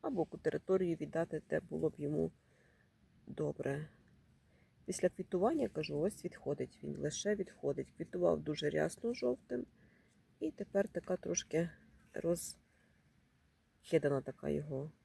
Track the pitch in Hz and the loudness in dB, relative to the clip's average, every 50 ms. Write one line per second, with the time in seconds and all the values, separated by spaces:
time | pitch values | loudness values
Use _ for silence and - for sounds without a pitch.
0 | - 330 262 180 160 - - 165 - 156 147 151 - - 190 185 185 175 165 160 | -4 -2 0 0 0 -2 -2 -2 -2 0 0 0 2 2 4 4 4 2 2 0
1 | 156 147 - 160 165 - 165 151 - _ 147 156 175 170 156 156 160 156 - - | -2 -4 0 -2 -2 0 -2 -8 -4 _ 0 0 0 -2 -2 0 0 0 0 0
2 | 147 143 151 151 165 165 - - _ _ _ _ _ - _ _ - _ _ _ | -2 0 2 2 2 0 -2 -8 _ _ _ _ _ -20 _ _ -20 _ _ _
3 | - _ _ - - - 139 - 156 147 - - 147 143 139 147 156 151 - - | -20 _ _ -20 -16 -12 -6 -4 -2 -4 -2 -2 -4 -2 -2 -4 -6 -10 -14 -20
4 | - - - - - _ - _ _ _ _ - - _ _ _ - - 185 - | -20 -20 -20 -20 -20 _ -20 _ _ _ _ -20 -20 _ _ _ -10 -8 -2 2
5 | - 180 - - 185 - - 180 190 240 330 311 254 196 - 160 156 151 147 143 | 2 0 0 0 -6 -2 0 2 2 4 4 2 0 0 0 -4 -4 -2 0 0
6 | 160 202 214 - - - - - - - 147 - 131 131 - - - 147 147 147 | 0 0 0 -2 -8 -8 -10 -6 -4 -4 -2 -2 -4 -8 -8 -10 -8 -8 -6 -2
7 | 139 151 - - - 202 214 202 185 - - - - 139 139 139 135 - - - | -2 -2 -2 0 0 0 0 0 -2 -6 -6 -4 -2 -2 0 0 -4 -8 -8 -10
8 | 165 - - 180 175 170 165 156 151 156 151 - - 147 156 151 151 170 - - | -10 -6 0 2 4 4 4 4 2 -2 -2 0 0 0 2 2 2 2 0 -2
9 | - 233 247 - 247 247 254 - - - 247 247 - - _ - - - _ _ | -2 -2 -2 2 2 0 0 0 -2 -4 -4 -4 -4 -6 _ -20 -20 -20 _ _
10 | _ _ _ _ _ _ _ _ - 311 - - 202 - - 196 202 208 - 175 | _ _ _ _ _ _ _ _ -4 -4 -4 -4 -10 0 0 0 0 2 -2 -8
11 | - - 180 - - 175 175 - - - - 160 170 165 - - - - - - | -2 -2 -4 -2 -2 -2 -2 -2 -2 0 2 2 2 2 -4 -12 -20 -20 -20 -20
12 | - - - - - 165 175 175 - - - - _ _ _ _ _ _ _ _ | -20 -10 -8 -2 0 0 0 0 -2 -8 -8 -12 _ _ _ _ _ _ _ _
13 | _ _ _ _ _ _ _ _ _ _ _ _ _ _ _ _ _ - - 160 | _ _ _ _ _ _ _ _ _ _ _ _ _ _ _ _ _ 2 4 4
14 | 143 143 139 135 - - 143 - - 143 147 147 147 151 139 131 143 160 - _ | 6 6 2 2 0 -4 -12 -4 -2 0 0 0 0 -2 -4 -6 -6 -8 -12 _
15 | _ | _